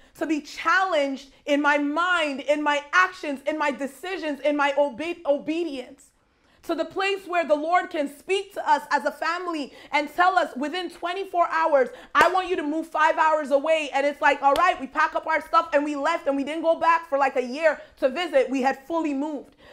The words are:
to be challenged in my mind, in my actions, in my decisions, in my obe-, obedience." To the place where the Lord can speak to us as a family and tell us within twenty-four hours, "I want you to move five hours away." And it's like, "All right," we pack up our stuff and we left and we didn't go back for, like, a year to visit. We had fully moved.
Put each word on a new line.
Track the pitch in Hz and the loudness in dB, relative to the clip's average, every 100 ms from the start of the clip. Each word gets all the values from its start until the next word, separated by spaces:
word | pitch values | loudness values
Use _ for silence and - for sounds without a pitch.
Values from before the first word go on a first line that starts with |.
| - - | -18 -6
to | 311 | -2
be | 302 | -2
challenged | 294 - 330 359 381 330 277 262 - - - | -4 -6 0 2 2 2 0 -4 -12 -10 -2
in | 285 | 2
my | 294 294 | 4 2
mind, | 285 302 349 359 302 269 | 2 0 0 0 0 -2
in | 269 302 | -2 0
my | 302 294 285 | 0 -2 0
actions, | 349 370 370 311 277 - | 2 2 0 -8 -6 -4
in | 311 | -2
my | 294 | -2
decisions, | 233 269 - 359 381 311 285 | -2 -6 -8 -10 -6 -6 -4
in | 302 294 | -2 0
my | 285 277 | 0 2
obe-, | 285 220 330 349 311 | 0 -2 -8 -6 -2
obedience." | 285 285 320 339 277 - 277 _ _ _ _ _ _ | -2 -2 -4 -4 -8 -12 -18 _ _ _ _ _ _
To | - 320 | -6 -4
the | |
place | 320 330 392 392 349 | -4 -2 -2 -2 -2
where | 349 320 | -2 0
the | 302 | 0
Lord | 311 359 349 | 2 0 0
can | 330 277 - | -4 -4 -6
speak | - 381 392 - | -4 -4 -4 -6
to | 320 | 0
us | 294 277 | 0 2
as | 294 285 | -2 -2
a | |
family | 294 320 339 359 330 262 - - | -2 -4 -4 -4 -6 -8 -12 -6
and | 294 294 | -4 -2
tell | - 359 370 | 2 2 4
us | 311 - | 0 -2
within | 294 349 349 | -4 -4 -8
twenty-four | - 349 370 381 349 330 | -8 -8 -6 -4 0 0
hours, | 320 330 285 247 - - | 0 2 4 2 -4 -2
"I | 269 330 | 4 4
want | 359 359 | 4 -2
you | 359 | -2
to | |
move | 302 311 320 | -2 -4 -4
five | 311 311 320 | 2 2 4
hours | 320 311 285 | 2 2 2
away." | 285 294 320 294 | 0 2 0 0
And | 269 285 | 0 0
it's | 285 | 2
like, | 302 285 | 2 4
"All | 277 285 | 4 4
right," | 359 349 | 4 2
we | 269 | -4
pack | 302 311 320 | -2 0 -2
up | 320 | -2
our | 320 | -2
stuff | 311 330 320 | 0 0 2
and | 294 294 | 2 0
we | 294 | -2
left | 285 330 330 | -2 -2 -2
and | 277 | -2
we | |
didn't | 269 320 | -2 -2
go | 320 330 | 0 2
back | 330 220 - | 2 2 0
for, | 277 | 0
like, | 269 269 | 0 0
a | |
year | 247 262 320 285 - - | -4 0 0 0 -6 -2
to | 277 | -2
visit. | 262 349 277 233 | 0 0 2 2
We | 269 | 2
had | 254 262 - | 0 0 -2
fully | 330 320 | -2 -2
moved. | 269 294 294 - _ - | -2 -4 -6 -10 _ -20